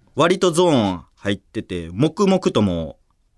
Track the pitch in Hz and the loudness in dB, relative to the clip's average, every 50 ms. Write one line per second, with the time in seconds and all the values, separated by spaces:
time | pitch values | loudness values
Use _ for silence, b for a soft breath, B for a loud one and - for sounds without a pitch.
0 | _ _ _ 123 151 170 185 190 - 180 160 160 185 175 151 123 107 98 92 85 | _ _ _ 0 2 2 2 2 0 0 2 2 2 4 4 2 2 0 -2 -6
1 | - _ _ _ - 101 104 90 - _ _ 110 - - 92 87 82 82 85 98 | -10 _ _ _ -6 -4 -4 -4 -8 _ _ -12 -10 -8 -8 -8 -8 -8 -2 0
2 | 139 160 160 - 208 190 190 185 - - - 123 104 98 87 85 80 73 - - | 0 0 0 0 2 2 2 2 0 0 0 0 0 0 -2 -4 -6 -8 -12 -16
3 | _ _ _ _ _ _ _ | _ _ _ _ _ _ _